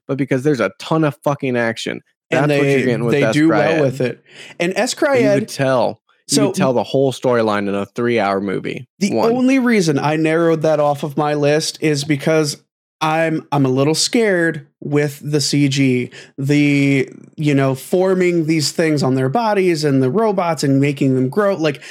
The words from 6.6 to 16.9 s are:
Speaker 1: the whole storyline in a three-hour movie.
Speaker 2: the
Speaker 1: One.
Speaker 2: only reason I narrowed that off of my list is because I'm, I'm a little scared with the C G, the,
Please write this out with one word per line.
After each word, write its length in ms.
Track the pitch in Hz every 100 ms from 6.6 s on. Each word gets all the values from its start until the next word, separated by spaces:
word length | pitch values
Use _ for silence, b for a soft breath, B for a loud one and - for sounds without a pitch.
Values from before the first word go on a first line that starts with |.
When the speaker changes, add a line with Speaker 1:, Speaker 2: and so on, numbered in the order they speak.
| 135
Speaker 1:
the 100 | 120
whole 280 | 101 135 135
storyline 560 | 123 135 120 110 101 101
in 60 |
a 140 | 98 101
three-hour 520 | - 120 117 101 98
movie. 480 | 98 98 92 - 123 _
Speaker 2:
the 140 | 202 226
Speaker 1:
One. 160 | 220
Speaker 2:
only 260 | 247 254 269
reason 400 | 247 226 165 147
I 180 | 147 156
narrowed 460 | 156 160 170 165
that 180 | 156 151
off 220 | 147 143
of 160 | 156 143
my 160 | 151
list 480 | 151 143 151 156 -
is 220 | 156 147
because 580 | 147 143 160 160 151 - _ _ _ _
I'm, 460 | 156 160 165 160 -
I'm 140 | 147 135
a 40 |
little 260 | 127 139 160
scared 720 | - 247 220 180 165 156 139 _
with 400 | 147 147 147 143
the 180 | 147 151
C 260 | 135 143 143
G, 420 | 135 135 123 120 B B -
the, 720 | 135 147 147 143 139